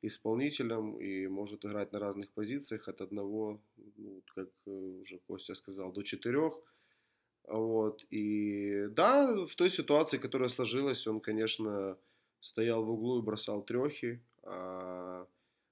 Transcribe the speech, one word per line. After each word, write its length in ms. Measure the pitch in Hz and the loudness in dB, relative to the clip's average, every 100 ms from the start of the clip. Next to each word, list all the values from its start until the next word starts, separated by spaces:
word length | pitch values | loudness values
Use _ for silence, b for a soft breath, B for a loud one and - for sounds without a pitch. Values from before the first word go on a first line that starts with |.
исполнителем 960 | 107 - 113 113 143 147 120 113 107 107 | -6 -4 0 2 2 0 0 0 -2 -4
и 280 | 98 95 95 | -4 -2 -2
может 380 | 98 104 104 104 | -4 -6 -6 -6
играть 260 | 104 101 | -4 -2
на 60 | 104 | -2
разных 300 | 101 101 101 | -2 -4 -8
позициях 560 | - 107 139 143 110 - | -6 -4 -4 -4 -6 -6
от 140 | - | -8
одного, 580 | 95 104 101 107 107 104 _ _ 104 104 | -6 -4 -4 -2 -2 -4 _ _ -20 -18
ну, 160 | 104 95 | -16 -16
вот 160 | - - | -14 -10
как, 120 | 92 _ - | -10 _ -10
э, 20 | 98 95 95 | -8 -8 -10
уже 180 | 95 92 _ | -14 -16 _
Костя 280 | 95 - 98 | -10 -8 -12
сказал, 360 | - 98 92 | -10 -8 -6
до 120 | 92 | -6
четырех. 580 | 101 - 117 131 160 151 b b b b b b b _ - | -6 -4 0 2 2 -2 b b b b b b b _ -6
Вот. 580 | 110 113 110 107 - - | -2 2 4 2 -2 -6
И 760 | 110 104 104 104 101 101 101 101 | -2 0 2 0 0 0 0 0
да, 540 | 117 190 269 277 214 175 | 4 8 8 6 4 -2
в 80 | - | 4
той 140 | 175 | 4
ситуации, 480 | 180 147 147 156 131 | 4 6 6 6 2
которая 320 | 131 131 127 | 0 2 2
сложилась, 580 | 123 123 123 139 120 - | 2 0 2 2 0 0
он, 120 | 110 | -2
конечно, 760 | 110 110 110 - 110 104 98 92 _ _ _ _ | 0 0 2 0 0 0 -2 -4 _ _ _ _
стоял 420 | - - 113 113 110 | -10 0 2 2 2
в 40 | |
углу 280 | 113 117 127 | 0 2 2
и 60 | 107 | 2
бросал 380 | 107 - 104 | -2 -2 -4
трехи. 580 | 101 120 139 147 120 120 _ _ | 0 0 0 0 -6 -6 _ _
А 800 | - 95 92 92 92 90 90 90 90 _ _ _ _ | -10 -8 -6 -6 -6 -6 -6 -10 -12 _ _ _ _